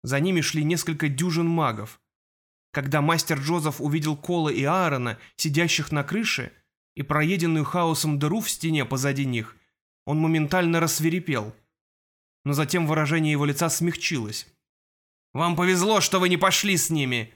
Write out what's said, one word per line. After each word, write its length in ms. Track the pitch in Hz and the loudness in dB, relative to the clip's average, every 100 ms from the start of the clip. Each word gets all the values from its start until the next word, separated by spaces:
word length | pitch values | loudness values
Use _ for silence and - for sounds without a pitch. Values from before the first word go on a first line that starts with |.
За 160 | 127 139 | -2 0
ними 200 | 175 180 | 2 2
шли 240 | 143 156 | 0 0
несколько 440 | 151 170 - 151 151 | 0 0 -2 -2 -2
дюжин 380 | 135 175 160 170 | 0 0 0 2
магов. 540 | 165 143 107 107 - _ _ _ _ _ _ _ | 2 0 -2 -10 -16 _ _ _ _ _ _ _
Когда 280 | - 135 147 | -6 0 2
мастер 380 | 147 165 - 151 | 2 2 0 -2
Джозеф 420 | 139 175 151 143 | 0 0 -2 -2
увидел 360 | 143 156 151 147 | -2 0 0 -4
Кола 320 | - 175 151 | -2 0 0
и 160 | 117 | 0
Аарона, 540 | 139 185 175 135 123 113 - - | 0 2 0 0 -4 -6 -14 -6
сидящих 560 | 160 147 170 - 147 | 0 2 2 0 0
на 100 | 151 | -2
крыше, 500 | 143 196 220 - 123 _ _ _ _ | -2 -2 -2 -4 -6 _ _ _ _
и 80 | - | -12
проеденную 640 | 143 147 156 190 165 160 | -2 0 2 2 2 0
хаосом 540 | 147 180 165 160 156 143 | 0 0 0 0 0 0
дыру 220 | 151 214 | 0 0
в 100 | 214 | -4
стене 340 | - 160 156 | -4 0 0
позади 400 | 123 131 139 139 | 0 -2 -2 -2
них, 320 | 135 120 110 - _ _ _ _ - | -2 -2 -6 -16 _ _ _ _ -4
он 120 | 156 | 0
моментально 640 | 160 160 147 185 170 170 | 2 2 2 2 2 2
рассвирепел. 760 | 165 - 160 180 - 127 107 - _ _ _ _ _ _ _ _ | 0 0 0 -2 -2 -4 -4 -14 _ _ _ _ _ _ _ _
Но 80 | 139 | -4
затем 340 | 143 143 180 160 | -2 0 0 2
выражение 440 | 156 147 165 156 | 0 2 2 2
его 120 | 147 | 2
лица 260 | 147 143 170 | 0 0 -2
смягчилось. 840 | - 170 - - 147 104 - - _ _ _ _ _ _ _ _ | 0 -2 -2 -4 -4 -6 -10 -12 _ _ _ _ _ _ _ _
«Вам 220 | 135 170 | -2 0
повезло, 460 | 165 180 180 196 214 | 2 2 4 4 2
что 180 | - 190 | 2 2
вы 100 | 180 | 2
не 80 | 180 | 4
пошли 400 | 285 277 208 175 | 4 2 2 0
с 140 | - | 2
ними!» 420 | 160 131 120 110 | 0 0 -2 -6